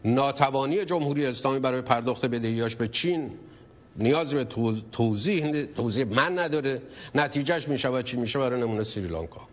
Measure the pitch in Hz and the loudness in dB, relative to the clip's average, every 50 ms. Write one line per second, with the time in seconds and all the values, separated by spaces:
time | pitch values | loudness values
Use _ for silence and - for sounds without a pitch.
0 | - 110 120 131 139 139 135 - 143 135 135 135 135 139 165 208 196 156 180 170 | 4 4 4 4 4 2 4 4 4 4 4 2 0 2 0 0 0 0 0 0
1 | 147 143 143 143 143 131 120 - - 135 135 135 131 131 127 127 - - 127 120 | 0 0 0 0 0 0 0 0 0 2 2 2 2 0 0 0 2 2 2 2
2 | 117 127 120 - - 123 120 120 117 113 113 113 117 117 117 - 120 113 - - | 2 -2 -2 0 0 0 0 0 0 0 0 0 0 -2 0 -2 -4 -2 0 0
3 | - 175 175 160 143 113 110 - - - - - - - - - - - - - | 0 0 0 0 -2 -4 -8 -12 -16 -20 -20 -20 -20 -20 -20 -20 -20 -16 -4 0
4 | 107 120 143 160 165 139 143 139 123 113 - 113 117 113 110 110 110 - - - | 2 4 4 2 2 0 0 -2 -2 -2 -2 0 0 0 0 -2 -6 -8 0 0
5 | 117 113 107 101 110 185 208 165 151 151 151 147 139 - - - 120 117 101 123 | 2 2 2 0 0 0 0 0 0 0 -2 -2 -4 -4 -4 -4 -2 -2 0 0
6 | 135 107 104 131 147 175 180 180 175 160 151 151 135 135 135 120 - - - - | -2 2 2 2 2 2 2 0 0 0 0 0 0 0 -2 -4 -8 -12 -18 -18
7 | - - - 147 147 139 - 143 139 160 170 160 - 147 143 120 - 131 127 127 | -16 -2 0 2 2 2 0 -2 0 0 0 0 0 -2 -2 0 0 0 0 0
8 | 120 - 123 123 120 107 - 143 135 127 123 123 120 113 110 107 107 110 - 107 | -2 -2 -4 -4 -4 -2 0 0 0 0 0 0 0 0 0 -2 -2 -2 -4 -6
9 | 92 85 82 80 82 78 - - - - | -4 -4 -4 -6 -6 -8 -12 -18 -20 -20